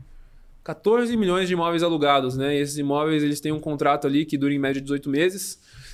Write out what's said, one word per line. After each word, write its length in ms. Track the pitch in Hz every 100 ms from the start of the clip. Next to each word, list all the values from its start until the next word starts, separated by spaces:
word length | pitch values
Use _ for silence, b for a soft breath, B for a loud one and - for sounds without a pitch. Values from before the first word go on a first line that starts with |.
| 135 b b b b -
quatorze 540 | - 160 202 233 240 233
milhões 320 | 196 180 185
de 60 |
imóveis 280 | 180 170 170
alugados, 540 | 170 165 143 139 127 127
né? 180 | 135
E 60 | 143
esses 160 | 143 147
imóveis, 480 | 143 143 156 156
eles 160 | 147 147
têm 100 | 151
um 80 | 151
contrato 480 | 151 147 147 143 143
ali 200 | 143 156
que 100 | 147
dura 160 | 139
em 60 | 143
média 220 | 135 139
dezoito 280 | 139 143 139
meses. 500 | 139 175 190 - - B B B